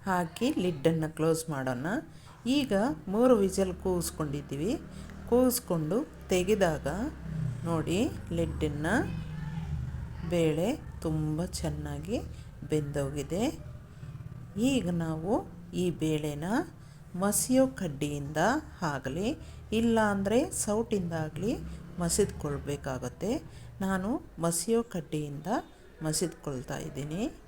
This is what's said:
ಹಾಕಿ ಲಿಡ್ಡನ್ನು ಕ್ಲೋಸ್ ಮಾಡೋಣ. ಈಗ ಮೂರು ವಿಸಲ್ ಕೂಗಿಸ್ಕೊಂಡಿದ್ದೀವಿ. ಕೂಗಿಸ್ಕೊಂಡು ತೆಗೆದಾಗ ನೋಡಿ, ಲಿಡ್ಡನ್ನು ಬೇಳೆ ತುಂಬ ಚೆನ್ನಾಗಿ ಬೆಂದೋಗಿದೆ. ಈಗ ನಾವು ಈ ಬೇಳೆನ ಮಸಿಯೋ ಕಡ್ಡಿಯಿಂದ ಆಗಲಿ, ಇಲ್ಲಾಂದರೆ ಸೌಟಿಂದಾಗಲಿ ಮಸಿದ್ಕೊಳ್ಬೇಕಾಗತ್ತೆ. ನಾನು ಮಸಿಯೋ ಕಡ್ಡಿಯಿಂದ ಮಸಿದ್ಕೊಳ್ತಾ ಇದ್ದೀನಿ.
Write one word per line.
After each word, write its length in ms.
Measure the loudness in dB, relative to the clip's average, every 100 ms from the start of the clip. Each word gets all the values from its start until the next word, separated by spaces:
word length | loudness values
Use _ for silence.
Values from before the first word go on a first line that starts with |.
| 2
ಹಾಕಿ 480 | 0 0 0 0
ಲಿಡ್ಡನ್ನು 600 | 2 0 4 4 4 0 2
ಕ್ಲೋಸ್ 340 | 2 2 0
ಮಾಡೋಣ. 380 | -2 0 0 0 -2 -4 -16 -18 -8 2
ಈಗ 280 | 2 4 2 2 0 -2
ಮೂರು 280 | 4 8 8
ವಿಸಲ್ 400 | 6 4 0 0
ಕೂಗಿಸ್ಕೊಂಡಿದ್ದೀವಿ. 960 | 0 0 0 -2 -2 -2 -4 -2 0 -2 -4 -12 -12 -12 2
ಕೂಗಿಸ್ಕೊಂಡು 680 | 6 6 4 0 0 2 0 0 -8 0
ತೆಗೆದಾಗ 580 | 2 4 4 4 4 -2 -2 -4 -6 -6 -4 -2 -2 0
ನೋಡಿ, 440 | 0 2 2 2 -2 -4
ಲಿಡ್ಡನ್ನು 640 | 0 0 0 -2 0 2 2 2 -4 -6 -6 -6 -6 -4 -4 -4 -6 -8 -8 -2
ಬೇಳೆ 500 | 2 4 4 2 0 -6 -6
ತುಂಬ 440 | -2 0 0 0 -2
ಚೆನ್ನಾಗಿ 760 | -2 -4 -4 -4 -6 -4 -4 -4 -10 -14 -12 -2
ಬೆಂದೋಗಿದೆ. 760 | 0 0 -2 -2 -4 -4 0 0 -2 -10 -14 -16 -14 -12 -12 -12 -12 -10 2
ಈಗ 320 | 4 4 2
ನಾವು 440 | 0 0 -2 0 0 0 -14 -8
ಈ 180 | 0 0
ಬೇಳೆನ 520 | 2 0 2 0 -4 0 0 0 -8 -18 -18 -12 -2
ಮಸಿಯೋ 520 | 0 2 4 4 4
ಕಡ್ಡಿಯಿಂದ 680 | 2 -6 -2 -2 -2 -2 2 4 4 0 -4
ಆಗಲಿ, 460 | -2 -2 -2 -2 -2 -2 -8 -16 -2
ಇಲ್ಲಾಂದರೆ 800 | 2 4 6 4 4 4 4 2
ಸೌಟಿಂದಾಗಲಿ 1000 | -2 0 0 2 0 0 -2 -4 -2 -2 -2 -4 -10 -12 -2
ಮಸಿದ್ಕೊಳ್ಬೇಕಾಗತ್ತೆ. 1300 | 0 4 4 2 -4 -4 -4 -4 -4 -4 -4 -4 -2 -2 -4 -14 -16 -4
ನಾನು 400 | 0 0 0 -2 -4 -2
ಮಸಿಯೋ 440 | 0 0 2 2
ಕಡ್ಡಿಯಿಂದ 640 | 2 -6 -4 -4 -4 -6 -2 -2 -4 -16 -20 -6
ಮಸಿದ್ಕೊಳ್ತಾ 720 | -2 0 0 -2 -6 -6 -6 -6
ಇದ್ದೀನಿ. 520 | -6 -6 -6 -2 -4 -6